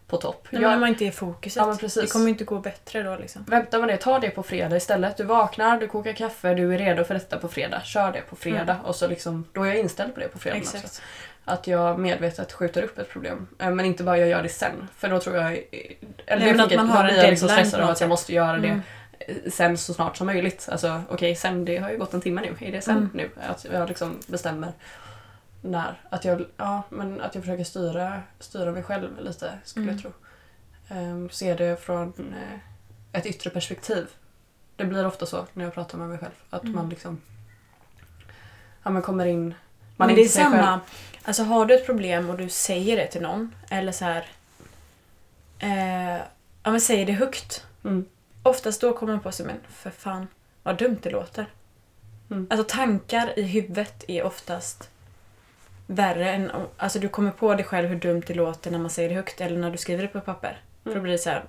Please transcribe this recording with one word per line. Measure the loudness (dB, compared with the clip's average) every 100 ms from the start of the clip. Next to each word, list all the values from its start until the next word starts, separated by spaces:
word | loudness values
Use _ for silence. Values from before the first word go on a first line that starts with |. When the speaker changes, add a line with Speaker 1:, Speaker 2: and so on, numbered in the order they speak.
| -6
Speaker 1:
på | -4
topp. | -4 -8 -4
Speaker 2:
Nej, | 4
Speaker 1:
Gör | 6
Speaker 2:
men | 6
om |
man | 4
inte | 2 0
är |
fokuset, | -2 -8 -8 -6 0
Speaker 1:
Ja, | 0
men | 0
precis. | -2 -2
Speaker 2:
det | 0
kommer | 4 4
ju |
inte | 2
gå | -4 -6
bättre | -6 -12 -8 -6
då, | -6 -8
liksom. | -10 -10 2
Speaker 1:
Vänta | 2 4 2
med | 2
det, | 2
ta | 4 4
det | 2
på | -4
fredag | -4 -2 2 2
istället. | 2 2 2 0
Du |
vaknar, | 2 4 4 4 4 4
du | 0
kokar | -4 -4
kaffe, | -4 -6 -2 2
du | 4 4
är | 2
redo | 2 2
för | 2
detta | -2 -4 -6
på | -6
fredag. | -6 -4 -6
Kör | -2 0 0
det | -2
på | -10 -10
fredag, | -4 -2 0
Speaker 2:
Mm. | -2 -2
Speaker 1:
och | -2
så | -2
liksom, | -2 -4 -6 -6
då | -2
är | 0
jag | 2
inställd | 0 -2 -6
på | -6
det | -10
på | -6
fredag | -6 -4
också. | -6 -8
Speaker 2:
Exakt. | -12 -16 -16 -16 -18 -12 -6
Speaker 1:
Att | -4 0
jag | 2 2 2
medvetet | 0 0 -2 -4 -10
skjuter | -4 -2 0
upp | -2 -6
ett | -10
problem. | -8 -8 -8 -10 -4
Eh, | 0
men | 2 2
inte | 0
bara | 2 6
jag | 6
gör | 4
det | 0
sen, | -4 -4 -6 -12 -6
för | 0
då | 0
tror | 2 0
jag, | 0
eh, | -4 -8 -14 -16 -18 -20 -10 0
eller | 4 6
Speaker 2:
Nej, |
Speaker 1:
det | 8
Speaker 2:
men |
att | 6
Speaker 1:
funkar | 6
Speaker 2:
man | 6
Speaker 1:
inte. | 8
Speaker 2:
har |
Speaker 1:
Då | 8
Speaker 2:
en |
Speaker 1:
blir | 10
jag | 10
liksom | 8 6
Speaker 2:
deadline | 6 6
Speaker 1:
stressad | 4
Speaker 2:
på |
Speaker 1:
av | 2
Speaker 2:
något | 4
Speaker 1:
att |
jag | 2
Speaker 2:
sätt. |
Speaker 1:
måste | 2 2
göra | 2 2 2
det, | 2
Speaker 2:
Mm. | 0 -4 -16 -20 -16
Speaker 1:
eh, | -10 -8 -6
sen | 2 2 2
så | -4
snart | -2 -2 -2
som | 0
möjligt. | 0 0 -2 -6
Alltså, | -2 -2 -2 -4
okej, | 0 0 0
sen, | 0 -2 -2
det | -2
har | -2
ju | -4
gått | -4
en | -2
timme | -2 -2
nu. | -4 -8 -8
Är |
det | -6
sen | 0 2
Speaker 2:
Mm. | 2
Speaker 1:
nu? | -2 -8 -8 -10
Att | -10 -6
jag | -4 -2
liksom | -4 -6 -8 -8
bestämmer | -6 -6 -6 -8 -12 -18 -20 -20 -20 -20 -20 _ -12
när. | -6 -4 -4 -8 -10
Att | -4 0
jag, | -2 -2 -6
ja, | -4 -4 -6
men | -8 -8 -6
att | -8 -8
jag |
försöker | -6 -6
styra, | -6 -4 -4 -2 -4 -6 -14 -20
styra | -14 -6 -4
mig | -4
själv | -6 -6 -6 -10
lite, | -12 -10 -10 -12
skulle | -12 -6
Speaker 2:
Mm. | -4 -4
Speaker 1:
jag |
tro. | -10 -18 -20 -20 -20 -20 -20 -20 -14 -10
Ehm, | -8 -8 -8
se | -4 -2
det | 0 0 -2
från, | -4 -4 -4 -10
eh, | -12 -12 -12 -16 -18 -20 -20 -20 -10 -6
ett | -6
yttre | -8 -8
perspektiv. | -6 -8 -8 -4 -4 -4 -14 _ _ _ _ _ -6
Det | -4
blir | 0 -2
ofta | -4 -6
så | -6 -8
när | -8 -8
jag |
pratar | -8 -10 -10
med | -10
mig | -10
själv, | -12 -16 -12
att | -8
Speaker 2:
Mm. | -6 -4
Speaker 1:
man | -4
liksom, | -8 -10 -12 -14 -20 -20 -20 _ _ -20 -20 -20 -20 -20 -20 -20 -20 -20 -10
ja, | -2
men | -2
kommer | 0 0 2
in, | 0 -2
man | -8 _ _ -10 2
Speaker 2:
Men | 6
Speaker 1:
är | 10
Speaker 2:
det |
är |
Speaker 1:
inte | 8
sig | 8
själv. | 8 8
Speaker 2:
samma, | 6 4 -2 -18 -18 -12 -4
alltså, | 0
har | 4 6 8
du | 8
ett | 6
problem | 0 2 0 0
och | -4
du | -4
säger | -2 0 0 2 2
det | 0
till | -2
någon, | -4 -4 -6 -10 -6
eller | -4 -2
så | -2 -2
här, | -4 -6 -18 _ -20 -20 -20 -20 _ _ -20 -20 _ -20 -8
eh, | -4 -2 -2 -2 -4 -6 -10 _ _ -6
ja, | 0
men | 2
säger | 4 2 2
det |
högt. | 0 0 -2 -10 -14 -14 -10
Speaker 1:
Mm. | -2 -2 -2 _ _ 0
Speaker 2:
Oftast | 2 2 -2 0
då | 0
kommer | 0 -2
man | -4
på | -4
sig: | -8 -8
"Men | -10 -12
för | -16 -16
fan, | -10 -8 -8 -10 _ _ _
vad | -4 0
dumt | 0 0
det | -4
låter." | -6 -6 -10 -10 -12 -20 _ _ _ -20 -20 -8
Speaker 1:
Mm. | -6 -2
Speaker 2:
Alltså, | 0 0 0
tankar | 2 2 0 0 0 -2
i |
huvudet | 0 0 -2 -6 -6 -8 -6
är | -2
oftast | -2 -6 -8 -8 -8 -14 -18 _ -20 -20 -20 _ _ _ -20 -20 -6
värre | 0 2 2 0
än, | 0 -2 -4 -8 -6
alltså, | -4 -2
du | -2
kommer | 0 0
på | 2 2 2
dig | 0
själv | 0 0
hur | 0
dumt | 0 0 0
det |
låter | 0 0 -2 -6
när | -4
man | -4
säger | -2 -2
det | -2
högt | -6 -6
eller | -4 -2
när | -2
du | -4
skriver | -4 -4
det | -4
på | -6
papper. | -8 -8 -8 -10 -18 -14
För | -6
då |
Speaker 1:
Mm. | -4
Speaker 2:
blir | 0
det | 0
så | 0
här: | -4